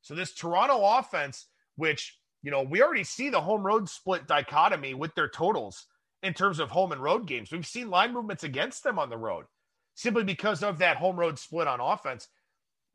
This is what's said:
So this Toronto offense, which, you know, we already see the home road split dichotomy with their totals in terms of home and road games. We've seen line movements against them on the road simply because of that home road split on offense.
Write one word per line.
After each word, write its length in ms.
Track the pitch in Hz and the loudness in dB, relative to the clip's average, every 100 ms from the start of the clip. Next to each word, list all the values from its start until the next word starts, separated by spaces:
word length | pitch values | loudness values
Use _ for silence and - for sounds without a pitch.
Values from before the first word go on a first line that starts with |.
So 120 | - | -14
this 200 | 156 185 | -10 -10
Toronto 500 | - 170 175 262 254 | -8 -2 2 4 4
offense, 640 | 202 247 254 170 143 - - _ _ - | 4 4 0 -4 -4 -8 -20 _ _ -2
which, 440 | 156 151 - - _ _ | 0 0 -4 -16 _ _
you 80 | 143 | -4
know, 100 | 139 | -2
we 220 | 135 180 | 0 4
already 220 | 302 262 180 | 4 4 -4
see 240 | - 277 | -4 -2
the 120 | 196 | 0
home 240 | 160 214 196 | 2 0 2
road 240 | 220 185 | 2 0
split 380 | - 185 180 135 | -8 -4 -2 2
dichotomy 640 | 147 - - 190 165 135 | 0 2 4 4 4 -4
with 220 | 131 156 170 | -6 -4 -2
their 140 | 147 | -2
totals 560 | - 170 180 104 - - _ _ _ | 0 0 0 -4 -12 -20 _ _ _
in 120 | 190 | -6
terms 260 | 170 196 165 | 0 0 2
of 100 | 147 | 0
home 220 | 170 190 | 2 2
and 100 | 139 | 0
road 240 | 143 220 180 | 0 0 0
games. 260 | 123 107 | -8 -6
We've 140 | 170 - | -10 -8
seen 240 | 240 233 | -8 0
line 240 | 180 233 | 2 2
movements 300 | 247 220 180 | 0 -6 -6
against 400 | 156 127 262 - | -6 -4 -4 -4
them 160 | 269 190 | -4 -2
on 100 | 135 | -2
the 80 | 113 | -4
road 280 | 110 85 - _ _ _ _ - | -6 -6 -10 _ _ _ _ -6
simply 280 | 240 226 | -2 0
because 380 | 202 185 214 170 | 0 0 -2 0
of 180 | 202 165 | -2 2
that 180 | 175 151 | 2 4
home 200 | 185 175 | 0 2
road 220 | 170 143 | -2 -2
split 280 | - 170 151 | -6 -2 0
on 120 | 123 | 0
offense. 480 | 135 208 143 120 - _ _ _ _ _ _ | 0 0 -2 -8 -12 _ _ _ _ _ _